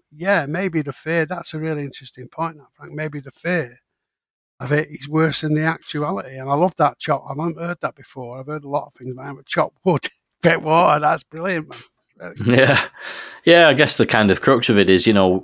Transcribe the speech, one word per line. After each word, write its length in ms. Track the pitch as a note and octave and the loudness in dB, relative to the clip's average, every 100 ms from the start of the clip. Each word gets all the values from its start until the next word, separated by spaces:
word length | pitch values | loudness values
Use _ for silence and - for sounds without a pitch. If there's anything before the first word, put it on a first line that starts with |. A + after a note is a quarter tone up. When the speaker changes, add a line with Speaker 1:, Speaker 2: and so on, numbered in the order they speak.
| _ D3+ | _ -8
Speaker 1:
yeah, 300 | F#3 F#3+ C#3+ | -2 -2 -2
maybe 360 | E3 F#3+ D#3+ | -4 -4 -4
the 120 | C#3+ | -6
fear, 320 | - D#3+ E3 D#3 | -8 -4 -2 -2
that's 280 | F3 - | -6 -10
a 60 | D#3 | -8
really 240 | D#3+ D3+ | -6 -6
interesting 440 | C#3+ - B2+ - A#2+ | -8 -12 -18 -18 -14
point, 300 | - E3 D#3 | -8 -8 -10
that, 100 | C#3 | -20
Frank. 200 | _ D3 | _ -14
Maybe 280 | D3 D#3 D3 | -10 -10 -10
the 100 | C3 | -16
fear 460 | - E3+ F3+ B2 A#2+ _ _ _ _ _ _ _ - | -10 -4 -4 -6 -12 _ _ _ _ _ _ _ -10
of 120 | C3 | -2
it 160 | D3 D3+ | -2 -2
is 180 | D3 C#3+ | -10 -4
worse 340 | D#3 D#3+ C3 | 0 0 0
than 120 | D#3 D3+ | 0 0
the 80 | |
actuality. 760 | D#3+ E3 - D3+ D3 G3 C3+ C3 | -2 -4 -8 -6 -6 -6 -10 -10
And 120 | C3+ | -2
I 60 | C#3+ | 0
love 200 | F3+ - | 0 0
that 220 | D3 - | -2 -2
chop. 240 | - C#3 - | -4 -4 -6
I 40 | |
haven't 300 | C#3 E3+ D#3+ | -8 -6 -6
heard 180 | E3+ F3 | -10 -8
that 140 | D3+ - | -8 -10
before. 440 | - C3+ A#2+ B2+ | -20 -16 -14 -14
I've 80 | C3+ | -12
heard 180 | D3+ C#3+ | -12 -6
a 40 | |
lot 180 | C#3+ - | -6 -6
of 60 | |
things 200 | - B2+ | -14 -12
about 180 | B2+ C#3 | -12 -12
it, 40 | C#3 | -14
but 80 | - | -6
chop 280 | - - _ F#3+ | -2 -2 _ -2
wood, 220 | D3+ - _ | -2 -2 _
<laughs> 180 | _ _ | _ _
bet 180 | E3+ E3+ | 0 0
water, 380 | B2+ E3 F3+ D3+ | 0 2 4 2
that's 240 | D3+ D#3+ | 0 -2
brilliant, 460 | - D#3+ F#3 E3+ C#3+ | -6 -8 -6 -6 -8
man. 100 | - - _ _ - | -16 -20 _ _ -20
Really. 380 | F2+ - G#2 B2 | -16 -4 2 4
Speaker 2:
Yeah. 280 | C3 C3 - - - - - - - | 4 2 -2 -12 -16 -16 -16 -2 6
Yeah, 220 | E3+ D#3+ | 8 8
I 40 | |
guess 240 | C3 C#3+ - | 6 4 2
the 80 | A2 | 2
kind 240 | A2+ G#2 | 4 4
of 120 | F#2+ | 4
crux 280 | - B2 - | 4 2 4
of 80 | G#2 | 4
it 120 | F#2+ | 6
is, 180 | F#2 A2+ | 4 4
you 60 | |
know, 260 | G#2 F#2 F#2 | 4 4 2